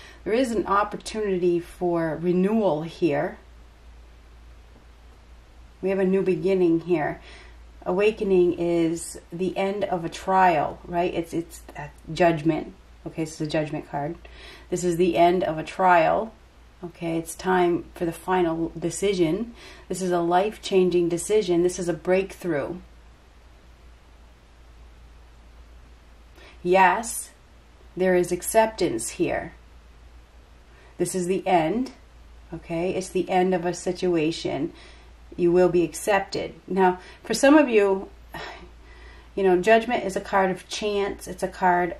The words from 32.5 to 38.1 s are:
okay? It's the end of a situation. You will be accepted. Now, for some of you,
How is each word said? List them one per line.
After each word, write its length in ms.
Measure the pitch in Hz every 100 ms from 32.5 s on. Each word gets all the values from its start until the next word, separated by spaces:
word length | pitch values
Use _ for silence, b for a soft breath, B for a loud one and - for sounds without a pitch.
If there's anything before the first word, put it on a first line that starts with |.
okay? 400 | 165 - 165 180
It's 180 | 185 185
the 200 | 185 180
end 240 | 190 185
of 100 | 185
a 80 | 180
situation. 1000 | 175 - 180 185 170 156 165 - 135 147 B B B B B - -
You 160 | 175
will 160 | 175 180
be 160 | 175
accepted. 720 | 165 - - 196 - - 160 - -
Now, 320 | 185 185 180 B B
for 120 | -
some 220 | 220 277 311
of 120 | 262
you, 400 | 220 202 196 196